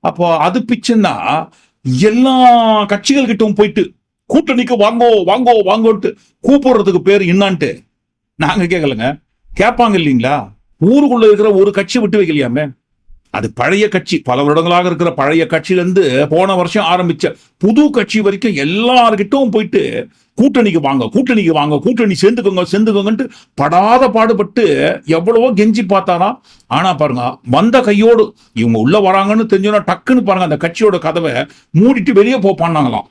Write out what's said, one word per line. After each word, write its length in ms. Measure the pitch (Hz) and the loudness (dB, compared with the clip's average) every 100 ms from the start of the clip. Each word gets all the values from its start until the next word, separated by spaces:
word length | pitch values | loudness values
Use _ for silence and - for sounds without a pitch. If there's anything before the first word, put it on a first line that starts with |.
அப்போ 220 | 156 160 175 160 | -6 -2 -2 0
அது 220 | 165 214 | 0 -2
பிச்சைன்னா 500 | - 240 - 226 185 107 90 156 160 _ _ _ 131 127 | -4 -4 0 0 0 -2 -4 -4 -6 _ _ _ -4 0
எல்லா 320 | 208 233 262 254 254 240 226 214 | 2 2 2 4 4 4 2 0
கட்சிகள் 440 | 202 208 - 277 247 | 0 -4 0 0 0
கிட்டவும் 280 | 233 220 202 | 0 0 0
போயிட்டு 240 | 208 - 180 _ _ _ _ | 0 0 -4 _ _ _ _
கூட்டணிக்கு 460 | 277 330 247 247 240 | -2 0 -2 -2 0
வாங்கோ 340 | 208 233 240 214 | 0 2 2 4
வாங்கோ 300 | 180 233 247 226 | 2 0 2 2
வாங்கோன்ட்டு 460 | 190 220 226 208 - - _ _ | 2 2 2 0 -4 -8 _ _
கூப்பிடுறதுக்கு 580 | - 277 262 233 190 175 | 0 2 2 2 0 0
பேர் 220 | 190 202 180 | 0 0 2
என்னான்ட்டு 440 | 185 196 175 143 - _ _ _ _ _ - | 0 0 -2 -6 -8 _ _ _ _ _ -6
நாங்க 260 | 160 160 | -4 -2
கேட்கலங்க, 440 | 175 180 143 110 123 147 _ _ _ | -2 -2 -2 -2 -6 -6 _ _ _
கேட்பாங்க 460 | - 220 240 233 196 | -2 -2 2 0 2
இல்லைங்களா? 400 | 151 127 127 143 101 _ _ _ | 0 0 0 -4 -6 _ _ _
ஊருக்குள்ள 460 | 175 277 294 240 220 | 2 4 2 4 4
இருக்கிற 240 | 208 214 | 4 2
ஒரு 180 | 190 202 | 2 2
கட்சி 260 | 202 185 247 | 0 -4 -2
விட்டு 200 | 208 208 | 0 0
வைக்கலையாமே. 460 | 175 151 127 127 151 - _ _ _ - _ | 0 -2 -2 -4 -6 -10 _ _ _ -20 _
அது 160 | 98 113 | -8 -8
பழைய 320 | - 135 196 208 | -6 -4 0 0
கட்சி, 280 | 190 - 160 | -2 -4 -6
பல 180 | - 127 | -2 -2
வருடங்களாக 480 | 147 156 170 175 180 | 0 0 0 0 -2
இருக்கிற 220 | 160 170 | -2 -4
பழைய 300 | - 139 165 | -2 -2 0
கட்சியில 380 | 160 160 156 180 | -2 -4 -2 -2
இருந்து 220 | 175 185 156 127 147 | 0 0 0 0 0
போன 280 | 160 190 | 0 0
வருஷம் 320 | 190 175 214 165 | -2 -2 -2 -2
ஆரம்பிச்ச 440 | 180 180 165 - - _ _ | -2 -2 -4 -6 -8 _ _
புது 240 | 202 220 294 | 0 2 2
கட்சி 280 | 160 151 220 | 0 -2 -2
வரைக்கும் 380 | 196 196 233 151 | -2 -2 -4 -2
எல்லார்கிட்டவும் 960 | 143 196 240 254 233 214 208 277 254 | -4 -2 2 2 2 0 -2 0 0
போயிட்டு 300 | 214 180 196 135 117 - _ _ - | -2 -2 -2 -2 -6 -12 _ _ 0
கூட்டணிக்கு 420 | - 240 208 165 | 2 2 0 0
வாங்க, 240 | 139 139 113 | -2 -2 -2
கூட்டணிக்கு 460 | 208 254 226 170 | -2 0 0 0
வாங்க, 220 | 156 147 147 | 0 0 -2
கூட்டணி 360 | 208 233 220 | -2 0 -2
சேர்ந்துக்கோங்க, 500 | 165 196 240 196 185 175 | 2 0 2 -2 -2 -2
சேர்ந்துக்கோங்கன்ட்டு 600 | 196 220 202 196 220 262 - _ | 0 0 0 -2 -4 -6 -12 _
படாத 500 | - 147 170 208 247 262 | -4 0 2 4 2 2
பாடுபட்டு 560 | 220 226 202 202 - 202 139 147 - - | 2 0 0 -2 0 0 0 -2 -4 -4
எவ்வளவோ 400 | 165 185 233 254 | -2 2 2 2
கெஞ்சி 320 | 196 220 220 | 2 2 0
பார்த்தாராம். 520 | 190 196 185 175 196 254 _ _ _ | 0 -2 0 -2 -2 -4 _ _ _
ஆனா 200 | 131 180 | -2 -2
பாருங்க, 300 | 135 147 123 123 - 127 | -2 -2 -2 -6 -8 -2
வந்த 280 | 139 214 254 | 0 2 2
கையோடு 440 | 247 202 226 226 214 _ _ | 2 2 4 4 2 _ _
இவங்க 240 | 110 233 226 | -4 -2 0
உள்ள 200 | 123 208 | 2 2
வராங்கன்னு 460 | 196 196 196 220 220 | 2 0 0 0 0
தெரிஞ்சோன்னா 360 | 196 202 214 | 0 0 -2
டக்குன்னு 420 | - 180 - 254 196 | -2 -6 -2 0 0
பாருங்க 220 | 185 175 | -2 -2
அந்த 100 | 151 | -2
கட்சியோட 400 | 170 170 214 180 | -6 0 0 0
கதவை 320 | 156 165 165 123 143 _ _ | -4 -4 -4 -6 -8 _ _
மூடிட்டு 400 | 156 226 254 180 | 2 2 2 2
வெளியே 260 | 202 220 254 | 2 4 2
போ 120 | 196 156 | 0 0
பண்ணாங்களாம். 480 | 165 160 131 110 - | -2 0 -2 -4 -10